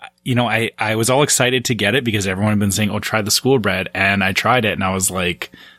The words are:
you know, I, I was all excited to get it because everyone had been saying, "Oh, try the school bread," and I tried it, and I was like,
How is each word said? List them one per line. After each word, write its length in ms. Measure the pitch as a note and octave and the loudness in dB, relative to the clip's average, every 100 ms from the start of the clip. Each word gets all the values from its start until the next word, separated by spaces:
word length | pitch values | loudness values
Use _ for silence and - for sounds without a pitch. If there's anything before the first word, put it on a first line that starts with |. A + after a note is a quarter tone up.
| - _ | -20 _
you 100 | - | -2
know, 140 | B2 A#2+ | 0 2
I, 220 | A2 A2+ - | 0 -2 -2
I 160 | G#2+ A2 | -2 0
was 140 | A2+ | 2
all 120 | C3 | 2
excited 440 | D3 - B2 B2+ A#2+ | 2 2 2 0 -2
to 80 | |
get 200 | A2+ G2+ | -2 0
it 100 | B2+ | 0
because 220 | A#2 G#2 F#2+ | 0 -2 -2
everyone 260 | F#2 G#2+ | 0 0
had 60 | G#2+ | 2
been 100 | G2+ | 0
saying, 180 | G2+ G#2 | 0 -2
"Oh, 80 | G#2 | -2
try 200 | - A2 | -2 -2
the 100 | G#2 | 0
school 280 | - B2+ C3+ | 0 2 2
bread," 300 | G2+ F#2 F#2+ | 2 -2 -4
and 280 | F#2+ G2 G2 | -2 0 2
I 80 | F#2+ | 0
tried 320 | F#2+ A2 B2 | 0 2 2
it, 80 | A2 | 2
and 120 | F2 | -2
I 80 | F#2+ | -2
was 160 | F#2+ F2 | -2 -2
like, 400 | F#2 F2+ F2 - - - | -2 -2 -4 -10 -18 -20